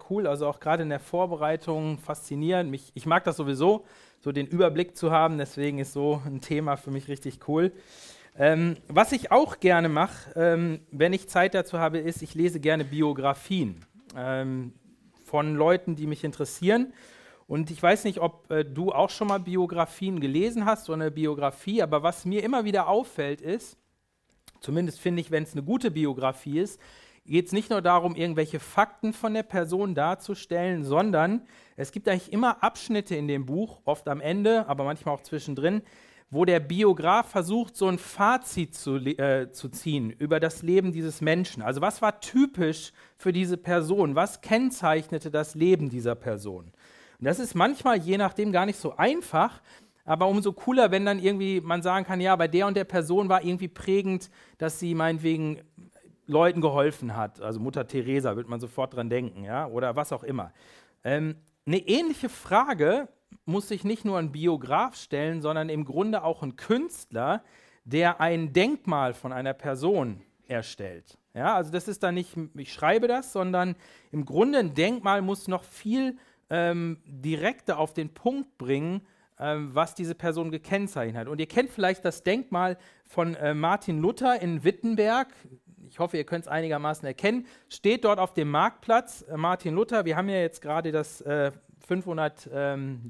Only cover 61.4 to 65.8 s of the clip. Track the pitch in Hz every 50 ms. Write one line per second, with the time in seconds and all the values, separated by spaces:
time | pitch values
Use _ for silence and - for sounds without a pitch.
61.4 | _ _ _ _ - 143 170 190 - - 220 302 339 320 285 - - 226 - -
62.4 | - - 190 220 262 285 240 160 147 160 214 277 277 - _ _ _ _ - -
63.4 | - 160 170 202 202 - 214 180 - 202 226 - - 208 190 175 160 147 135 151
64.4 | 160 175 160 139 123 123 143 180 233 262 - - - - - 143 151 160 165 160
65.4 | 147 151 156 156 160 160 156 151